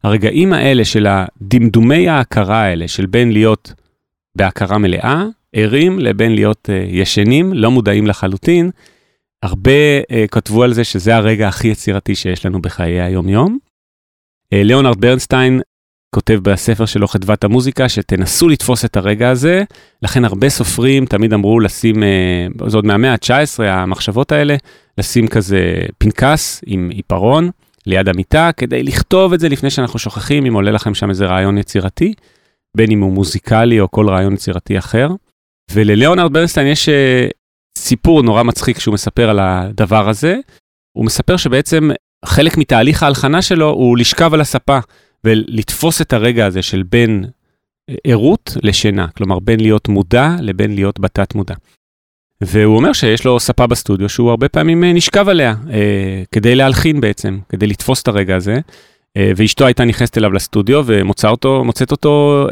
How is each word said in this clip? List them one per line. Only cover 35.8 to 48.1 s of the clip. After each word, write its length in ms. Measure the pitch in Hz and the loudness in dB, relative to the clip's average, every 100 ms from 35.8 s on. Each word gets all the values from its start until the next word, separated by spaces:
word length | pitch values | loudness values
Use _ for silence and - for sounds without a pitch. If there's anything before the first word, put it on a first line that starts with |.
| 104 104 143 185 170 | 2 4 4 2 2
ברנסטיין 340 | 147 165 - 139 | 2 0 0 0
יש, 220 | 151 - | 0 0
אה, 400 | 143 135 127 120 - _ _ _ - | 2 2 2 0 -6 _ _ _ -10
סיפור 440 | - 123 - 160 | -4 0 2 4
נורא 200 | 117 107 | 4 2
מצחיק 360 | 120 117 - 120 | 2 -2 -4 -4
שהוא 160 | - | -2
מספר 360 | 104 - - 117 | -2 -4 -2 0
על 80 | 104 | 2
הדבר 640 | 95 92 92 107 104 110 101 | 0 -2 -4 -4 0 0 0
הזה. 280 | 104 151 214 277 _ _ _ _ | -2 -2 -4 -6 _ _ _ _
הוא 120 | - | -6
מספר 320 | 110 - - 180 | -4 -2 0 0
שבעצם 540 | 143 127 147 160 151 - _ _ | 2 0 0 0 0 -2 _ _
חלק 320 | - - 160 165 | -2 2 2 0
מתהליך 460 | 151 117 120 147 | 0 2 2 2
ההלחנה 400 | 151 135 135 160 | 0 0 0 0
שלו 280 | 185 175 156 | 0 0 0
הוא 280 | 143 123 120 | 2 2 2
לשכב 360 | 117 - 170 | 0 2 2
על 60 | 156 | 2
הספה 380 | 147 131 - 139 - _ _ _ | 0 -2 0 -2 -2 _ _ _
ולתפוס 760 | 110 110 - 113 104 - 156 - | 0 0 0 -6 -6 -2 -2 -2
את 120 | 160 | -2
הרגע 340 | 120 113 117 104 | 0 0 2 0
הזה 160 | 92 | 0
של 200 | 90 95 | -4 -4
בין 420 | 92 120 117 107 104 - _ _ _ _ - - | 0 2 2 0 -4 -14 _ _ _ _ -16 -8
ערות 520 | - | 0